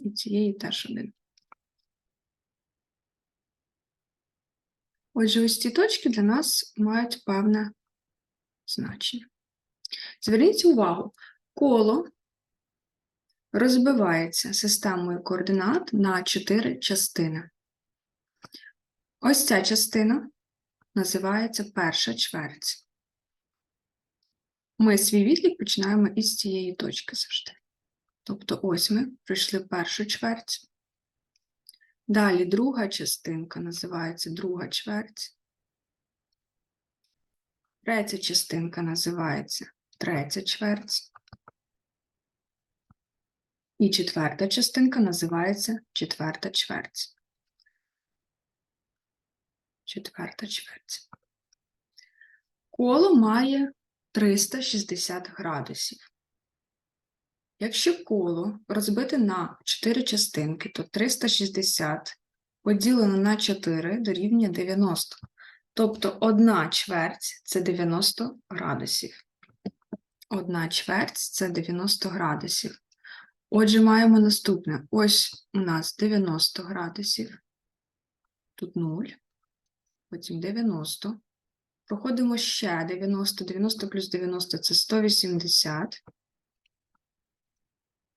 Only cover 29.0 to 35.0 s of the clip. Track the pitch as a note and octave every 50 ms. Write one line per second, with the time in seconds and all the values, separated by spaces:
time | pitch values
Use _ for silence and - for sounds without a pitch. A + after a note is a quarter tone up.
29 | C4+ B3+ - - _ - F#3+ F#3 - - G3+ F#3+ G3 - F3+ F3 E3+ - - -
30 | G#3 G#3+ - - A#3+ A3+ A#3 A#3 - - - - - _ _ _ _ _ _ _
31 | _ _ _ _ _ _ _ _ _ _ _ _ _ _ - _ _ _ _ _
32 | _ - G3+ G#3+ G#3 G3 F3+ F3+ F3+ F3 G3 G#3+ B3 C#4 - A#3 G#3 G3 - -
33 | - - - - - E3 D#3+ D#3+ E3 E3 - E3+ F3 E3+ E3+ - - F3+ F3 E3
34 | E3 E3 E3 - - E3 E3 F3 G3 F#3 F3+ F3+ G3+ - - - - G#3+ G#3 G#3+